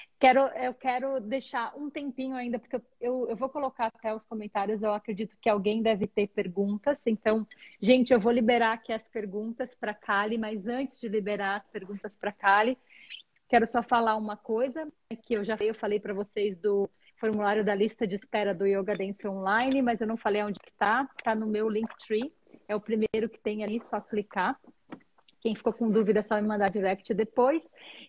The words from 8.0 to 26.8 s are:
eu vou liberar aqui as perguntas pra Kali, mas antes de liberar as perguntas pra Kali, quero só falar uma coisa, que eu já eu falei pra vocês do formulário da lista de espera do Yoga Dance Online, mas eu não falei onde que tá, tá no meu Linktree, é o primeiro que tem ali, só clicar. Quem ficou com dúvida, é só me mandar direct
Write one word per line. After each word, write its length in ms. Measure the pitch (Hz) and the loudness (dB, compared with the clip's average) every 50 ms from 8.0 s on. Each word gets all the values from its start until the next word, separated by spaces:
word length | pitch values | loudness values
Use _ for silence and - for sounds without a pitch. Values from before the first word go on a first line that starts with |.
| 240 - | 6 6
eu 80 | 254 226 | 4 4
vou 120 | 185 233 | 6 4
liberar 420 | 240 254 226 226 240 233 233 220 226 | 4 4 4 4 4 4 4 2 0
aqui 180 | 226 - - | -2 -4 -6
as 160 | 226 220 - | -8 -8 -8
perguntas 680 | _ - 226 208 196 185 208 220 226 233 - 254 - - | _ -8 -8 -8 -6 -8 -8 -8 -8 -6 -8 -8 -10 -10
pra 180 | _ - 208 208 | _ -8 -8 -8
Kali, 460 | 214 - - 208 196 208 214 233 226 | -6 -4 0 0 0 0 0 -2 -2
mas 260 | 220 214 220 208 185 | -4 -4 -6 -6 -6
antes 340 | 240 240 262 277 254 - - | -4 -4 -4 -4 -6 -8 -10
de 80 | - | -6
liberar 500 | 220 202 220 196 202 208 202 202 196 196 | -4 -2 -2 -2 -2 -2 -2 -2 -2 -4
as 100 | 208 - | -4 -6
perguntas 500 | _ - 208 190 185 208 196 - 202 - | _ -12 -12 -10 -10 -10 -12 -12 -14 -12
pra 140 | _ - 202 | _ -6 -6
Kali, 440 | 196 _ - 196 196 208 220 247 254 - _ _ - - - - - - - _ _ _ _ | -6 _ 4 6 6 6 6 2 0 -2 _ _ -20 -20 -18 -18 -18 -18 -18 _ _ _ _
quero 200 | _ 254 233 226 | _ 4 4 4
só 160 | 226 - 240 226 | 4 2 -2 0
falar 320 | - 247 233 233 220 220 | 2 2 4 4 2 2
uma 200 | 220 214 208 208 | 0 -2 -4 -8
coisa, 560 | - - - 220 220 254 277 233 320 311 302 - _ _ - 226 226 | -8 -6 -4 -2 0 0 -2 -2 -6 -10 -10 -14 _ _ -14 -14 -14
que 140 | _ - 240 | _ -2 -2
eu 80 | 208 202 | -2 -2
já 120 | 196 214 214 | -2 -2 -2
eu 140 | 208 220 220 | -2 -2 -2
falei 240 | - 240 202 208 208 | -2 -2 -2 -2 -2
pra 160 | - 202 202 | -2 -4 -6
vocês 420 | 196 208 - _ 214 202 208 185 | -6 -6 -6 _ -2 -2 -2 -2
do 320 | 170 - 208 202 202 196 - - _ _ _ _ _ | -2 0 0 2 2 0 -2 -4 _ _ _ _ _
formulário 460 | - 220 214 214 208 202 208 214 202 | -2 -2 0 0 2 2 2 2 2
da 80 | 208 202 | 2 2
lista 320 | 190 214 214 - - 240 | 2 0 0 0 -2 -4
de 80 | 185 190 | -4 -4
espera 400 | 202 - - - 214 208 202 190 | -6 -6 -4 -2 0 0 0 0
do 100 | 165 196 | 0 2
Yoga 320 | 196 196 196 190 190 208 | 2 2 2 0 -2 -2
Dance 320 | 196 190 196 196 - - | -4 -4 -6 -6 -6 -8
Online, 540 | 202 190 196 190 190 208 226 254 269 262 277 | -6 -6 -4 0 2 2 2 2 2 2 2
mas 180 | 254 240 233 196 | 2 2 0 0
eu 60 | 226 | -2
não 120 | 214 226 | -4 -4
falei 260 | 233 - 214 202 208 208 | -2 -2 0 0 0 -2
onde 160 | 208 196 - | -4 -6 -8
que 120 | - - _ | -12 -18 _
tá, 360 | _ - 202 220 254 277 262 - - - | _ 2 2 2 2 0 -4 -8 -4 -2
tá 100 | 233 220 | -2 -2
no 140 | 220 220 | 0 -2
meu 200 | 214 214 208 220 | -2 -2 0 0
Linktree, 640 | 220 208 214 226 - - - - - 214 214 254 311 - _ _ _ - - _ | 0 -2 -2 -4 -4 -8 -14 -6 -2 -2 -2 -2 -4 -8 _ _ _ -20 -18 _
é 80 | - 208 | -6 -4
o 40 | 208 | -4
primeiro 480 | - - 226 220 220 - - 220 220 | -2 -2 0 0 0 0 0 -2 -2
que 120 | 226 - - | -2 -6 -6
tem 240 | - 220 214 214 214 | -4 -4 -4 -2 -2
ali, 180 | 202 214 233 | -4 -4 -4
só 180 | - - - 208 | -4 -4 -6 -6
clicar. 600 | - - - 208 202 - - 196 180 247 277 - _ - - _ _ _ - - _ _ _ _ _ _ _ _ | -6 -4 -4 -4 -4 -4 -2 -2 0 0 -2 -4 _ -20 -20 _ _ _ -18 -18 _ _ _ _ _ _ _ _
Quem 140 | - 226 208 | -4 -4 -4
ficou 180 | - - 233 220 | -2 -2 -2 -2
com 160 | - 233 220 | 0 0 2
dúvida, 300 | 196 226 208 196 208 214 | 4 4 4 4 4 2
é 40 | 208 | 2
só 120 | - 220 208 | 2 0 0
me 80 | 208 | 0
mandar 220 | 214 214 202 202 196 | 0 2 2 2 0
direct 420 | 180 214 | 2 0